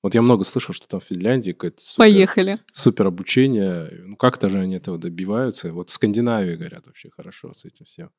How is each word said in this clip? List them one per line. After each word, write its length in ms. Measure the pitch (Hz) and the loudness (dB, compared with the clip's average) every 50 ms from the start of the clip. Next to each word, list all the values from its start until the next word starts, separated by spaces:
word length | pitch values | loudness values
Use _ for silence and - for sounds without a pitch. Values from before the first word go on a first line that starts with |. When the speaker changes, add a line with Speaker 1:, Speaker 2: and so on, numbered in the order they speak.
| - 98 | -4 2
Speaker 1:
вот 60 | 98 | 2
я 80 | 117 | 4
много 200 | 117 123 123 101 98 | 6 6 4 4 2
слышал, 280 | - - 127 - - | -2 -2 -4 -6 -6
что 160 | 92 - - _ | -12 -14 -12 _
там 120 | - 92 | -12 -12
в 40 | - | -8
Финляндии 460 | - 101 87 92 110 131 131 110 95 | -8 -8 -4 -2 0 0 0 -2 -4
какое-то 300 | 87 _ - 87 - - - | -8 _ -8 -10 -8 -10 -16
супер 140 | - - - | -12 2 6
Speaker 2:
Поехали. 600 | 226 220 208 196 190 185 - 202 185 190 196 220 _ _ | 6 8 8 6 4 4 2 0 0 0 -2 -8 _ _
Speaker 1:
супер 340 | _ - - 123 - - 104 95 | _ 2 2 2 2 4 0 0
обучение. 840 | 87 90 92 - - 127 131 135 127 107 98 95 87 85 80 80 85 85 90 | 0 -4 -6 0 2 2 2 4 2 0 0 0 -2 -4 -8 -10 -14 -18 -18
Ну, 100 | 92 104 | -20 -8
как-то 320 | _ - 127 127 - - 98 | _ 0 0 2 2 -2 -2
же 100 | 95 95 | 0 0
они 180 | 95 95 92 | -2 -2 -4
этого 200 | 90 - - 90 | -6 -6 -8 -8
добиваются. 760 | 82 85 90 85 85 92 95 104 117 135 123 - - - 87 | -8 -8 -10 -8 -8 -6 -4 -2 -2 -2 -4 -4 -6 -8 -8
Вот 200 | 82 87 90 - | -10 -10 -8 -8
в 20 | |
Скандинавии, 640 | - - - 107 101 113 120 120 117 107 98 87 85 | -2 0 0 0 2 0 0 0 0 -2 -2 -4 -6
говорят, 300 | 80 - - - - _ | -8 -10 -14 -16 -20 _
вообще 240 | _ _ - - - _ | _ _ -20 -20 -20 _
хорошо 380 | - - - - - - 127 | -20 -20 -20 -20 -20 -20 -20
с 140 | - - - | -20 -20 -20
этим 180 | - _ _ - | -20 _ _ -20
всем. 240 | _ _ - 165 - _ | _ _ -20 -20 -20 _